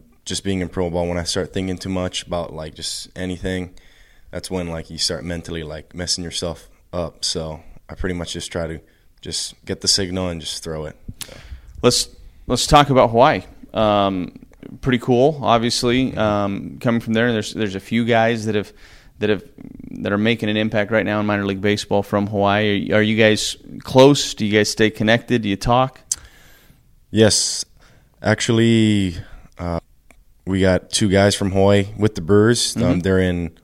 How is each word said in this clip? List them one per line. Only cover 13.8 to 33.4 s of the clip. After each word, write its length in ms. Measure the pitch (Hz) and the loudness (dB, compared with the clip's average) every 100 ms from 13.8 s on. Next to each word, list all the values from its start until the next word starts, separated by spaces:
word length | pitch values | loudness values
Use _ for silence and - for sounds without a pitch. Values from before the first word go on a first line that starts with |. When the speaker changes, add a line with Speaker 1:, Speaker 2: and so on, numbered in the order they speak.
| 107 104 98 95 87 - - - - - | 2 4 2 0 -8 -12 -20 -20 -20 -6
Speaker 2:
pretty 180 | - 123 | -2 0
cool, 400 | - 120 135 147 | 2 4 4 2
obviously. 760 | 107 117 117 - 123 123 131 - | 2 2 2 0 0 0 0 0
Um, 600 | 107 104 101 98 - 69 | 0 0 -2 -6 -10 -6
coming 220 | 127 117 | -2 0
from 120 | 113 | 0
there, 200 | 110 120 | 0 2
there's, 200 | 113 104 | 0 -4
there's 220 | - 107 95 | -4 -4 -4
a 60 | |
few 240 | - 113 117 | -2 -2 2
guys 400 | 117 113 117 107 | 2 2 0 -2
that 100 | 104 | -2
have, 160 | 98 - - - - - | -4 -12 -20 -20 -20 -6
that 100 | 104 | -2
have, 140 | 101 - - - - - | -2 -4 -20 -18 -16 -14
that 200 | - 98 | -8 -2
are 60 | 101 | 0
making 320 | 110 117 110 | 0 0 0
an 80 | 107 | -2
impact 320 | 110 107 101 | 0 -2 0
right 160 | 110 95 | 0 0
now 140 | 104 | 0
in 60 | 104 | 0
minor 200 | 104 101 | 0 -2
league 160 | 98 | -2
baseball 400 | 101 104 - 101 | 0 0 0 -2
from 260 | 98 104 101 | 0 -2 0
Hawaii. 640 | 104 98 101 107 101 78 | 0 2 2 2 0 0
Are, 40 | 107 | 2
are 60 | |
you 160 | 107 110 | 2 4
guys 400 | 110 107 - - - - | 4 4 -2 -8 -14 -16
close? 520 | - 127 135 143 - | 0 6 8 6 0
Do 120 | - 107 | -4 0
you 120 | 104 | 2
guys 120 | 104 | 2
stay 200 | - 110 | 2 0
connected? 520 | - 110 117 - 123 | 2 2 2 2 -2
Do 80 | 107 | 0
you 80 | 98 | -2
talk? 420 | - 120 131 - _ - - - - - _ - _ _ _ | 2 2 2 -4 _ -10 -10 -20 -20 -20 _ -20 _ _ _
Speaker 1:
Yes. 540 | 101 110 - - - - _ _ _ _ _ | 4 4 4 -2 -6 -12 _ _ _ _ _
Actually, 960 | - 107 - 113 113 113 107 104 95 85 - - - - | -2 0 2 2 4 4 4 2 0 -6 -14 -18 -20 -10
uh, 220 | 87 85 - _ _ - _ _ - | -6 -6 -8 _ _ -20 _ _ -4
we 160 | 95 | 2
got 280 | 92 90 - | 4 2 0
two 180 | - 107 | -2 2
guys 260 | 95 101 98 | 4 4 2
from 160 | 101 | 0
Hawaii 380 | 98 98 101 98 107 | 2 4 4 2 -2
with 180 | 107 - | -2 -2
the 60 | |
Brewers. 540 | 80 101 107 120 - - | 2 6 6 4 0 0
Um, 60 | |
Speaker 2:
Mm-hmm. 160 | 95 90 | 0 2
Speaker 1:
they're 200 | 90 95 | 2 2
in 380 | 92 87 | 2 0